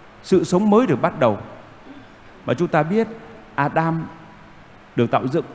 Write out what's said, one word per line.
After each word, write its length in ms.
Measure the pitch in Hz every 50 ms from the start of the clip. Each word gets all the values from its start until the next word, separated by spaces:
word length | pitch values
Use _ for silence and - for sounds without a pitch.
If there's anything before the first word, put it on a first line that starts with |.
| - - - -
Sự 220 | - - 190 170 170
sống 260 | - 180 180 214 214
mới 160 | 202 226 262
được 160 | 190 143 110
bắt 160 | - 175 175 160
đầu. 180 | 135 113 101 101 - - - - - - - - - - - - - - - - - - - - -
Mà 80 | - 123
chúng 140 | 120 180 165
ta 140 | - 156
biết 260 | 151 160 196 220 226 220 - - - - - - - - -
Adam 500 | - 143 143 - 160 160 165 165 165 156 - - - - - - - - - - - - - - - - - -
được 140 | 120 120 113
tạo 160 | - 117 107 131
dựng, 160 | 135 170 - - -